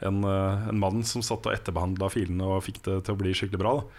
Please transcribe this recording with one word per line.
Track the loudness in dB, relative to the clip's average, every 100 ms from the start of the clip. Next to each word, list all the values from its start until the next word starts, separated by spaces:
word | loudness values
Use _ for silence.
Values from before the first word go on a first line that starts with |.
en, | 0 2
eh, | 2 2 2 0 0
en | 2
mann | 2 2
som | 0 -2
satt | -2 -2 -2
og | -2
etterbehandlet | -2 0 0 0 0
filene | 0 0 0
og | 2 0
fikk | -2 -6
det | -2 -2 0
til | 0
å |
bli | 0
skikkelig | 0 -2 0
bra | 2 2
da. | -2